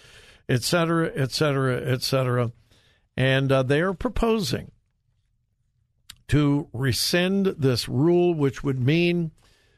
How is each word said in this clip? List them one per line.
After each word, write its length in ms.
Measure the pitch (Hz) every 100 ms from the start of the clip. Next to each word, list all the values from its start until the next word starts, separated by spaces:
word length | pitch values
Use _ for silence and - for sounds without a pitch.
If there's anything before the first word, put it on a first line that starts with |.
| - - - - -
et 140 | 127
cetera, 500 | - 175 165 165 165
et 160 | - 135
cetera, 500 | - 156 135 131 123 131
et 160 | 127
cetera. 500 | - 135 127 123 117 - _ _ _ _ _ -
And, 360 | 131 135 135
uh, 100 | 135
they 180 | 123 147
are 140 | 185
proposing 800 | 180 247 - 226 220 143 107 - - _ _ _ _ _ _ _ _ _ _ _ _ - - -
to 420 | 147 147 143 -
rescind 720 | 117 135 107 - 175 185 196 190 175
this 300 | 135 120 -
rule, 460 | 123 165 175 175
which 300 | 160 139 -
would 160 | 143 131
mean 500 | 123 165 175 175 165 - _ _ _